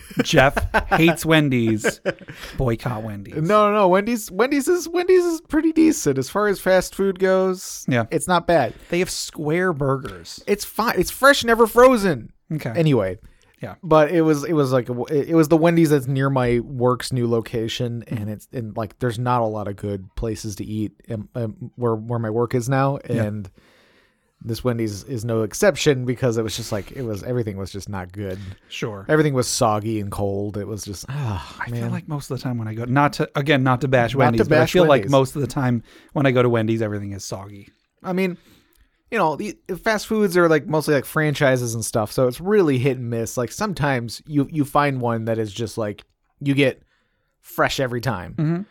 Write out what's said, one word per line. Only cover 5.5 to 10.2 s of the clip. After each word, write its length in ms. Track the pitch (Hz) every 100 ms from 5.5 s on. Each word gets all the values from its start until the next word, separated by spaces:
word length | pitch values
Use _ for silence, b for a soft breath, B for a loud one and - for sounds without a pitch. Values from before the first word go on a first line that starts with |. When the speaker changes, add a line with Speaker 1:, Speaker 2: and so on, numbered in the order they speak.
| 311 320
Speaker 1:
decent 460 | 320 320 - 147 135
as 100 | 131
far 200 | 196 208
as 100 | 190
fast 380 | 185 185 - -
food 240 | 196 185
goes. 640 | 185 190 190 185 - - -
Speaker 2:
Yeah. 180 | 123 110
Speaker 1:
It's 160 | 160 -
not 220 | 180 170
bad. 260 | 170 113 - -
Speaker 2:
They 80 | 175
have 120 | 180
square 640 | - - - 151 170 185
burgers. 680 | 143 139 135 110 90